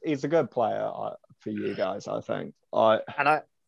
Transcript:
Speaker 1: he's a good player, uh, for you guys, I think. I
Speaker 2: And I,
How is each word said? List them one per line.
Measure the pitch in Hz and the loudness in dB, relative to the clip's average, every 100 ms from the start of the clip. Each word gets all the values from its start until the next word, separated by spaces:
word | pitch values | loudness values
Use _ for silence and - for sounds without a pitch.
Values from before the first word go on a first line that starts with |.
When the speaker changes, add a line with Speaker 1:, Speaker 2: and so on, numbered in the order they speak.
Speaker 1:
he's | 160 139 | -4 -2
a | 143 | 2
good | 165 120 | 2 2
player, | - 110 107 110 | 0 0 0 -4
uh, | - 107 - _ - | -4 -8 -10 _ -14
for | - | -8
you | 107 104 | -4 -4
guys, | 101 95 101 - | -2 -2 -4 -6
I | 113 | -6
think. | - 104 - - _ | -4 -6 -6 -12 _
I | - 110 110 - - | 2 4 4 0 0
Speaker 2:
And | 143 | 2
I, | 151 - _ | 2 0 _